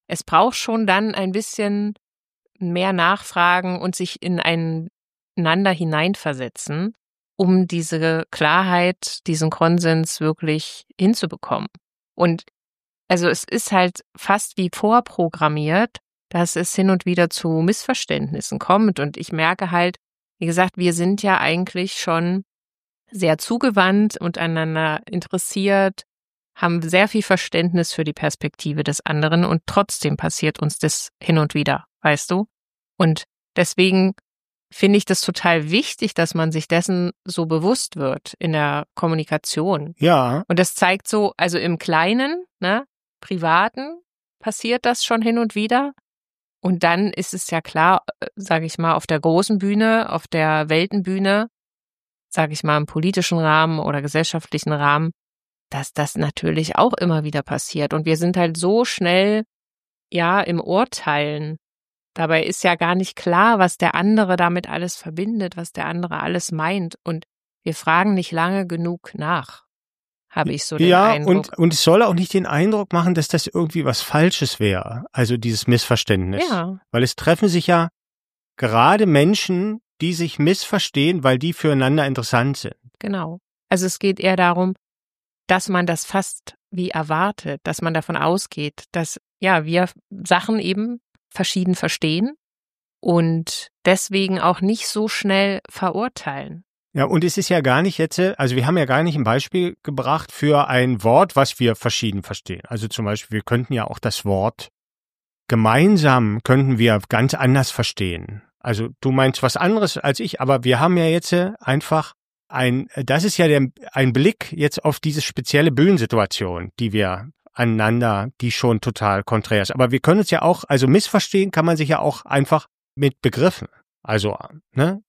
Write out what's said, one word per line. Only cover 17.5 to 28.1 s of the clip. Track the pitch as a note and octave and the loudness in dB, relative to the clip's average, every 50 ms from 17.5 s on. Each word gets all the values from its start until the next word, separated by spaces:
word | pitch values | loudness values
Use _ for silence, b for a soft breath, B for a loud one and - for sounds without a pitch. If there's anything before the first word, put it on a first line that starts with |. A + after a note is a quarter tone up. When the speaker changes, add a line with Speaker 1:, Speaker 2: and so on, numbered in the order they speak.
| D#3+ D#3+ E3 F#3 A3 - - - B3+ - - - D3 C#3+ C#3+ C#3 D#3 - - - - - | 0 2 2 2 0 0 -2 -4 -4 -4 -4 -4 -4 -4 -4 -4 -6 -8 -8 -8 -8 -4
Speaker 1:
kommt. | - - F#3 G#3 A3 G#3 F3 C#3+ | 0 2 2 4 4 2 2 0
Und | C#3+ D3 - | -2 -4 -6
ich | - E3 - | -8 -10 -6
merke | E3 D#3+ D#3+ E3 F#3 - F#3+ E3+ | -2 0 0 0 0 0 -4 -2
halt, | F3 F3 F3 F3+ F3+ - _ _ _ _ _ _ _ - | 0 0 0 0 -2 -6 _ _ _ _ _ _ _ -6
wie | E3+ | -4
gesagt, | E3 E3 F3+ F#3 F3+ - | -2 2 2 0 0 0
wir | F#3 F3+ F3 | 0 0 0
sind | E3 E3+ F3 F#3 G3+ G3+ | 0 2 0 0 0 0
ja | G#3 G3 F#3 - | 0 0 0 2
eigentlich | - D3 E3 F3 F#3 - - F3+ F#3 F#3+ - | 2 0 0 -2 -2 -4 -4 -6 -6 -6 -6
schon | - - F#3 E3 E3 E3+ F3 F#3 G3 G3 _ _ _ _ _ _ _ _ _ _ _ _ _ | -6 -4 -2 -2 0 0 -2 -2 -4 -6 _ _ _ _ _ _ _ _ _ _ _ _ _
sehr | A3+ F#3+ F#3 D#3 D#3 - | -6 -2 0 0 0 0
zugewandt | - - A#3 A#3+ C#4 B3+ G3+ G3+ F#3 F#3 G3 G#3 G#3+ G#3 - - | -2 -4 -2 0 0 2 2 4 4 4 4 4 2 2 0 -4
und | F3 E3+ E3+ - | -6 -6 -4 -4
einander | E3 E3 E3 D#3+ D#3+ D#3+ D#3+ D#3+ D#3+ D#3 D3+ - - - | -4 -2 -2 -2 -2 -2 -2 -2 -2 -2 -2 -4 -8 -6
interessiert, | - F3 - - - F3+ - - - G3+ F#3+ G3 G3 G3 G3 F#3+ G3 - - _ _ _ _ _ _ _ _ _ _ | -8 -8 -6 -4 -6 -6 -6 -4 -4 -2 0 2 2 2 2 0 -2 -6 -20 _ _ _ _ _ _ _ _ _ _
haben | - - F3 E3+ E3+ | -4 -2 0 0 -2
sehr | E3 D#3+ F3 F3+ G#3 G#3 | -2 0 2 2 2 2
viel | - G#3+ | 2 -2
Verständnis | - - F#3+ F3 - - - E3 E3+ F3+ F3 F3 E3 - | 0 0 0 0 -2 -4 -2 0 0 2 2 0 0 0
für | - - D#3 | -2 -4 -4
die | D#3 | -4